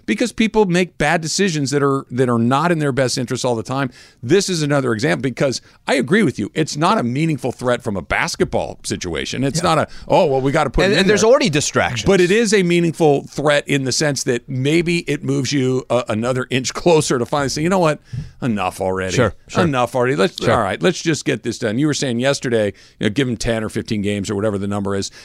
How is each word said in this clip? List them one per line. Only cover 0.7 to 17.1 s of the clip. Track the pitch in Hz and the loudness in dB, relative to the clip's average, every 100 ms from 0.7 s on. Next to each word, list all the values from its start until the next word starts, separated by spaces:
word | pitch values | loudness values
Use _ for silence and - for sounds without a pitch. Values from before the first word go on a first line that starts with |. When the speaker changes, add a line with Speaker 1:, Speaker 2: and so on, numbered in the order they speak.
| 175 180 - | 2 0 0
Speaker 1:
bad | 151 170 | 0 0
decisions | 160 - 196 151 131 | -2 0 0 0 0
that | 143 | 2
are, | 139 139 - | 2 0 -4
that | 123 123 | 0 2
are | 117 | 4
not | 117 135 175 | 2 2 2
in | 165 | 0
their | 143 | 0
best | 127 123 139 | 0 0 -2
interests | 120 123 | -4 -2
all | 127 113 | -2 -2
the | |
time. | 107 131 135 - - - | -4 -4 -4 -6 -20 -10
This | 117 196 185 | 2 2 2
is | 170 | -2
another | 147 143 127 | 0 0 0
example | 110 143 175 | 0 0 0
because | 135 117 143 113 - _ - | -2 0 -2 -2 -10 _ -2
I | 285 | -2
agree | 123 214 | 2 4
with | 170 - | 2 0
you. | 101 | -4
It's | - 151 147 | -2 -2 0
not | 175 220 | 0 2
a | |
meaningful | 120 131 165 143 127 | 0 -2 -2 -2 -4
threat | - 123 120 | -4 -2 -2
from | 120 | -2
a | 95 | -6
basketball | 73 98 156 - 90 110 85 - | -2 -2 -2 -2 -2 -2 -4 -8
situation. | - 104 87 73 - 117 | -8 -6 -4 -6 -6 -4
It's | 135 160 | -2 0
Speaker 2:
Yeah. | 175 | 0
Speaker 1:
not | 156 | 0
a, | 113 - - | -2 -6 0
"Oh, | 160 165 | 2 4
well, | 131 | 2
we | 135 | 2
gotta | 156 139 | 0 0
put | - 190 | 2 2
Speaker 2:
And, | |
Speaker 1:
him | 180 | 4
Speaker 2:
and | |
Speaker 1:
in | 190 | 4
Speaker 2:
there's | 202 | 4
Speaker 1:
there." | 220 | 4
Speaker 2:
already | 285 233 | 4 4
distractions. | 143 - 123 95 120 165 | 0 0 0 0 0 2
Speaker 1:
But | 196 | 4
it | 180 | 4
is | 214 226 | 4 4
a | 208 | 2
meaningful | 175 175 170 - 160 143 - | 4 2 0 2 2 2 -2
threat | - 147 147 - | -2 2 2 2
in | 143 | -2
the | 131 | 0
sense | - 151 135 | -2 -2 -2
that | 143 123 - | -2 -2 -4
maybe | 127 139 165 160 170 | -4 0 0 0 -2
it | - 143 | -2 -4
moves | 131 139 123 | -2 -2 -2
you, | 143 127 127 - | 0 0 -2 0
uh, | 120 - | -2 0
another | 107 120 127 127 | -2 -2 -2 -2
inch | 131 123 | -2 -2
<laughs> | - | -2
closer | 175 156 - | 4 4 4